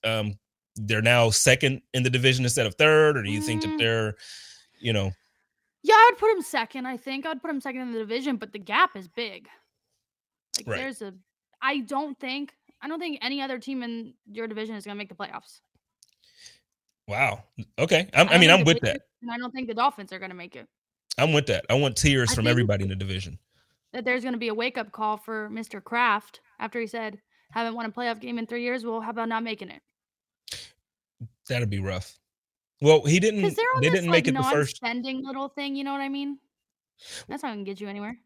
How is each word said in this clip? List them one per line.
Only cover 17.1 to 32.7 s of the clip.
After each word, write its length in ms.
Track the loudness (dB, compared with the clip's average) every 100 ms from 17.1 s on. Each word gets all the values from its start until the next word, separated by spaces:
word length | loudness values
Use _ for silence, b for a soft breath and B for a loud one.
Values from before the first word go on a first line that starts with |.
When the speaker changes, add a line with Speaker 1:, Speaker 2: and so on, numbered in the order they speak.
| -2 -2 -2 -12 -18 -16 -4
Speaker 1:
Okay. 320 | 2 2 2
I'm, 140 | 4 6
Speaker 2:
I 40 |
Speaker 1:
I 20 |
Speaker 2:
don't 60 | 8
Speaker 1:
mean, 0 |
Speaker 2:
think 120 | 8
Speaker 1:
I'm 80 | 8
Speaker 2:
the 60 | 8
Speaker 1:
with 100 | 4
that. 0 |
Speaker 2:
Patriots, 220 | 2 -4 _ _
and 80 | -10
I 60 | -8
don't 140 | -8
think 160 | -8 -8
the 60 |
Dolphins 400 | 0 0 -2 -14
are 60 | -12
gonna 140 | -12
make 220 | -14 -18 -18
it. 120 | -20 _ _ _ _ 0
Speaker 1:
I'm 160 | 2
with 140 | 2 2
that. 180 | -2 2
I 40 |
want 240 | 2 2 2
tears 340 | 4 4 2
Speaker 2:
I 40 | 2
Speaker 1:
from 100 | 4
Speaker 2:
think 60 |
Speaker 1:
everybody 320 | 4 4 0
in 60 | -2
the 60 | -4
division. 420 | -4 -6 -8 -14 _ _ _ _ _
Speaker 2:
that 140 | -8 -4
there's 180 | -2
gonna 140 | -2 -6
be 100 | -4
a 60 |
wake-up 400 | -4 -4 -6 -10
call 240 | -6 -4 -4
for 320 | -8 -10 -10
Mister 320 | -10 -12 -14
Kraft 580 | -6 0 2 0 -4 -20 _ _
after 200 | -8 -6
he 80 | -8
said, 340 | -8 -10 -12 _ _ _
"Haven't 220 | -6 -6
won 120 | -4 -8
a 60 |
playoff 300 | -6 -4 -4
game 180 | -6 -8
in 80 | -6
three 160 | -4
years. 220 | -4 -4 -4
Well, 160 | -8
how 80 | -6
about 180 | -6 -4
not 160 | -4
making 280 | -4 -8 -12
it?" 100 | -18 _ _ _ _ _ _ -16 B B B _ _ _ _ -20 _ -6
Speaker 1:
That'd 200 | -4 -2
be 100 | -2
rough. 380 | -4 -6 -8 -18 _ _ _ _ _